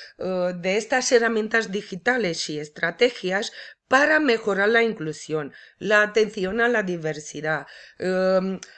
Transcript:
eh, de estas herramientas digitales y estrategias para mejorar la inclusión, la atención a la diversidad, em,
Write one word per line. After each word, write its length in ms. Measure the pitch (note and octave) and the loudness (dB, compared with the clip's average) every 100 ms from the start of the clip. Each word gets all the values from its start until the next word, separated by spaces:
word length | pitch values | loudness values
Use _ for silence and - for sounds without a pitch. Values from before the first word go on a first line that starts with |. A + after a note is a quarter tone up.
| - - | -18 -10
eh, 340 | F#3 F#3 F3+ F3+ | -4 -2 -2 -2
de 220 | F#3 G3+ | -2 -2
estas 340 | A3 C4 B3+ | 0 -2 4
herramientas 600 | A#3+ A#3 A3+ G#3+ A3+ G3 | 4 4 0 0 0 0
digitales 760 | G3 - F#3 A#3+ B3+ F#3 E3 - | -6 -8 -6 -2 0 -2 -4 -6
y 100 | D3+ | -8
estrategias 920 | D3+ - E3+ E3+ B3 - F3+ F#3+ A#3 - - - - | -10 -2 -2 2 0 0 -4 -2 -4 -10 -18 -18 0
para 320 | C4 D4 D#4 | 4 4 4
mejorar 500 | C#4+ A3+ G#3+ G3 G3+ | 4 2 0 2 4
la 140 | A#3 | 4
inclusión, 680 | A#3 G3 D#3 D3+ - D3+ C#3+ - - - | 2 -2 -8 -8 -6 -6 -6 -14 -20 -8
la 240 | E3 G#3+ | 2 4
atención 580 | G#3 G#3+ G#3+ G#3+ F#3 A3+ | 4 2 2 0 -2 0
a 60 | A#3+ | 2
la 160 | A#3 | 2
diversidad, 840 | F#3+ E3+ D#3 D3+ - D3 D3+ D3+ C#3 - - - | -2 -4 -4 -6 -10 -6 -4 -4 -6 -18 -20 -6
em, 600 | F3+ F#3 F#3 F#3+ F#3+ F#3 - | -2 0 2 2 0 -4 -12